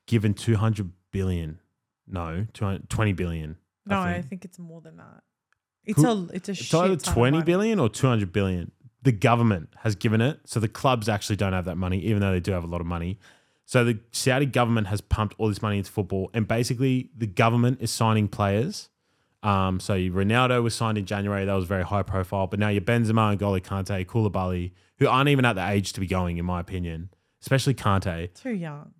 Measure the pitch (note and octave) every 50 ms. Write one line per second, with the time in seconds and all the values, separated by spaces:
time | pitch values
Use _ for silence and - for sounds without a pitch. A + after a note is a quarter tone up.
0 | _ - A#2 A2+ G#2 G#2+ G2 - - A#2 A2+ F#2+ G#2+ A2 G#2 G#2+ F#2+ F2+ F2+ _
1 | _ _ - G2 F#2+ F#2 F2+ E2+ E2 D#2 D#2+ F2+ _ _ _ _ _ _ _ _
2 | _ - F#2+ F2+ E2+ E2 D#2+ F2+ A2+ A2 - - G#2+ G2 G2 - - - - A2+
3 | A2 G#2 F#2 F2+ F2+ E2+ E2 D#2+ D#2 D2+ D#2+ - _ _ _ _ _ G3+ G3+ F#3+
4 | F3+ F3 F3 F3+ F3+ C3 G3 F3+ - F3+ - F3+ F3 E3 E3 E3 D#3 D#3+ E3 E3
5 | D#3 - - - _ _ _ _ _ _ _ _ _ _ _ _ _ G#3+ A3 -
6 | D3+ B3 A3 G3 F3 - - F#3 - - F#3+ - B2+ - - E3 F3+ F#3+ F#3+ D3
7 | - - - A2+ A#2+ C3 D3 E3 D#3 E3+ F3 F#3+ G#3+ A3+ A3 F#3+ B2+ G#2 - -
8 | - C3 A#2+ G#2+ G2+ F2 F2+ G#2 G2 F#2+ F#2 F2 E2+ - - _ _ - _ _
9 | - C3+ A2+ F#2 - A#2 A#2+ A#2 A#2 A2 G2 E2 D#2+ - _ - - A2 G2 -
10 | - A2 A2 A2 A#2 C#3+ D#3 - _ - - A2+ G#2+ G#2 - - - C3+ B2+ A#2
11 | G#2 A2+ G#2+ G2+ - - G#2+ F2+ G#2 F#2+ F#2+ F#2 E2+ F#2 E2 F2+ F#2 F2+ F#2+ G2
12 | D#2 A2 G#2+ G2+ G2+ G2 F#2+ F2+ E2 G#2 F#2+ F2 E2 E2+ E2+ E2+ E2+ E2+ F2 E2+
13 | E2+ F2+ G2 - - - _ _ _ _ _ _ _ - - B2+ A#2+ A#2+ A#2 G#2
14 | - _ - - - C3 B2+ C#3 D3 B2+ - B2 B2 A2+ A#2 A2+ G#2 F#2 G#2 F#2+
15 | - _ - - G#2+ G2 - - A2 G#2+ G2 - A2+ G#2 G2+ G2+ F#2+ - - A2
16 | G2 F2+ G2 F#2+ F#2+ - - A#2 G#2+ - A2+ A#2 B2 - B2+ A2+ C3+ C3+ B2+ B2+
17 | - - - A2 A2+ G#2 F2 - A#2 A#2 A#2 A#2+ A#2+ B2 - - A#2 A2 - -
18 | A#2 A2 A2 A2 G#2 G2 - - G#2 G2 G2 G#2+ B2+ F#3+ G#3 - - - _ _
19 | _ _ _ _ _ _ _ _ - G#2 G2 F#2+ F#2+ F#2+ F#2 F#2 - - G2+ F#2
20 | F#2 F#2 F2 G2 G2 G#2 A2+ B2 B2+ B2 B2 B2 A#2 A2+ - - A#2 A2 G#2+ G#2+
21 | F#2+ - G#2 G2+ G2+ G#2 G2+ G2 G2 G2 G2 F#2+ F2+ E2+ G2+ F#2 F2 - G#2 G2+
22 | F#2+ - F#2+ F#2+ F#2 - G2+ G2 F#2+ F2 - G2+ G#2+ G#2 G2+ G2+ F2+ A#2 A#2+ A#2+
23 | A#2 G#2+ A2 A2+ A2 G#2 G#2 F2+ G#2 G2+ G2 F#2 - - G2 G2 F#2 - G2+ F#2
24 | F#2 - - A#2 G#2+ G2+ E2+ F#2+ F#2 F#2 F2+ F2 F2+ F2+ - _ _ _ _ -
25 | C#3 B2 A#2+ C3 C#3 D3 C#3+ C3 B2+ A#2+ G#2+ F#2 F2+ G2+ G#2 G2+ F#2 - - G2+
26 | G2 E2+ F#2+ F#2 F2+ F2 E2+ E2+ F2 F2+ F2+ F2 E2+ - F#2 F2+ F2 E2+ D#2+ D#2+
27 | F2 F#2 - _ _ _ _ _ - - C3+ C3 - C#3+ B2+ - - - G2 G2
28 | - G2 E2 E2 E2+ F2 - - - C4 A3+ F#3 E3+ D#3 D3 D3 D#3 - -